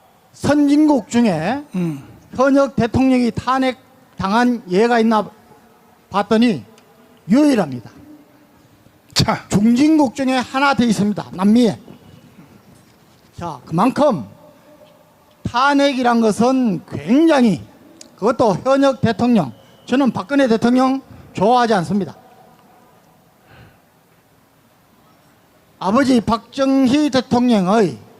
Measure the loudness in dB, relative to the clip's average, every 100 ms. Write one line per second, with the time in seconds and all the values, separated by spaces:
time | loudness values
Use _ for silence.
0 | _ _ _ -6 -2 0 2 2 2 0
1 | -2 0 0 0 -4 -6 -8 -6 -6 -8
2 | -14 -20 -10 -2 2 2 0 -2 -2 0
3 | 0 2 0 -4 -4 -2 -2 -6 _ _
4 | _ -8 -2 0 0 -2 -2 0 2 2
5 | 2 0 -4 -12 _ -20 _ _ _ _
6 | _ -6 -2 0 2 -2 -8 -20 _ _
7 | _ _ -2 2 2 2 -2 -8 -14 -20
8 | -20 -20 _ _ _ _ _ _ _ _
9 | _ -4 -2 -4 -4 0 2 2 2 2
10 | 0 -2 -4 -4 -4 -2 0 0 0 0
11 | -2 -4 -10 -2 2 2 2 -2 -12 -20
12 | -20 -20 -20 -20 -20 -20 _ -20 _ _
13 | _ _ _ -16 -14 -14 -6 -2 0 2
14 | 0 0 -6 -18 -20 -20 -20 -20 -20 _
15 | _ _ _ _ -8 -2 2 2 2 0
16 | 0 2 0 2 0 0 0 -4 -8 -10
17 | 0 2 4 4 2 0 -6 -20 -20 -20
18 | -20 -6 -4 0 0 0 0 0 0 0
19 | -2 -2 0 0 0 -8 -20 -20 -4 -2
20 | 0 -2 -4 0 0 2 2 2 0 -2
21 | -8 -20 -16 -2 0 2 2 0 -2 -4
22 | -6 -10 -20 -20 _ _ _ _ _ _
23 | _ _ _ _ _ -20 -20 _ _ _
24 | _ _ _ _ _ _ _ _ _ _
25 | _ _ _ _ _ _ _ _ -2 0
26 | 2 0 0 -4 -6 -4 0 2 2 2
27 | 0 -2 -2 0 2 0 2 0 0 -4
28 | -16 -20